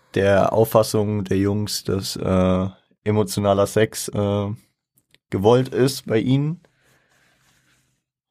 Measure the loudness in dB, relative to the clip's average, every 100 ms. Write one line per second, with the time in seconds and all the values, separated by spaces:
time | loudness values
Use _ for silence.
0 | _ -2 2 4 2 2 2 2 2 0
1 | -2 -4 -2 -2 0 -2 -4 -8 -6 -6
2 | -6 -6 -2 0 2 0 -2 -8 _ _
3 | -2 0 0 -2 0 2 2 2 0 -2
4 | -8 -4 -2 -2 -4 -8 _ _ _ _
5 | _ _ _ 0 4 4 2 0 0 0
6 | -4 -2 0 0 -2 -6 _ _ _ _
7 | _ _ _ _ _ _ _ _ _ _
8 | _ _ _